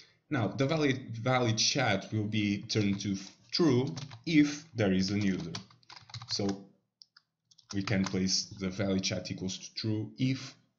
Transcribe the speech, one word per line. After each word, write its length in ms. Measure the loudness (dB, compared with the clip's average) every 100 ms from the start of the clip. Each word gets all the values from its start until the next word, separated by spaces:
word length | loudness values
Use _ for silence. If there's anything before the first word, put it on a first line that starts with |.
| -20 _ -6
Now, 160 | -2 0
the 180 | 0 0
valid, 520 | 2 2 0 -4 -6
valid 400 | 0 2 2 2
chat 520 | 2 2 2 0 0
will 120 | -4
be 380 | -2 0 0 0
turned 380 | -2 0 2 0
to 120 | -2
f-, 240 | -4 -6 -18 _
true 440 | 0 4 4 2 -4 -10 -10
if 400 | 2 6 6 4 -6
there 180 | 0 4
is 180 | 4 2
an 100 | 2
user. 320 | 2 0 -2 -10 -14 -20 -20 -20 -18 -16 -8
So 360 | -2 -2 -2 -8 _ _ _ -20 _ _ _ _ _ -8
we 80 | -4
can 220 | 0 0
place 400 | 0 0 0 0
the 260 | -2 -6 -6
valid 320 | -2 0 0
chat 280 | 0 -4 -6
equals 280 | -6 -6 -8
to 160 | -12
true 360 | -6 -2 -2 -4 -2
if 360 | -2 -2 -6 -18 _